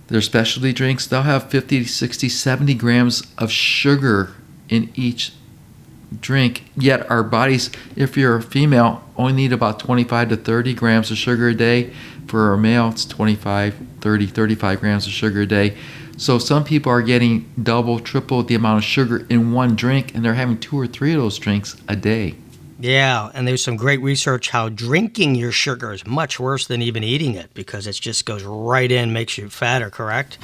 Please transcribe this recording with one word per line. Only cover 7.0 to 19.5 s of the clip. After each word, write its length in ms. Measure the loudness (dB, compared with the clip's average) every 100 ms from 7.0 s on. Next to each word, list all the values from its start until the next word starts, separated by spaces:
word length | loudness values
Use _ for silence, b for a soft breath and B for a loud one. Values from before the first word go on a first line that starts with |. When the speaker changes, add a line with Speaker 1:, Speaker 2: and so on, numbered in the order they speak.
| 2
Speaker 1:
our 140 | 0
bodies, 440 | 2 2 4 2 -2 B B -2
if 200 | 0 2
you're 200 | 2 2
a 60 |
female, 600 | 0 2 4 6 4 2 -8 -2
only 160 | 0
need 200 | 2 2
about 280 | 2 0 -2
twenty-five 480 | 0 0 2 0 0
to 80 | 0
thirty 360 | 0 0 0
grams 380 | 0 2 2 2
of 80 | -2
sugar 300 | 0 2 2
a 60 |
day. 380 | 2 2 2 0 B B B -4
For 240 | 2 4
a 60 | 4
male, 300 | 4 4 2
it's 160 | -2
twenty-five, 680 | -8 0 0 0 0 0 0 -4 -14 -4
thirty, 260 | 0 2 2
thirty-five 540 | 0 0 2 0 0
grams 260 | 0 0 -2
of 60 |
sugar 300 | -2 -2 0
a 40 | 0
day. 300 | 2 2 B B B B -4
So 220 | 0 0
some 260 | 2 0
people 280 | 2 0 2
are 100 | 2
getting 480 | 2 4 4 2 -2 -4
double, 380 | 0 2 2 -2
triple 440 | -2 -4 0 -2
the 120 | 0
amount 240 | 2 2 2
of 60 |
sugar 420 | 2 0 2 0 2
in 240 | 2 4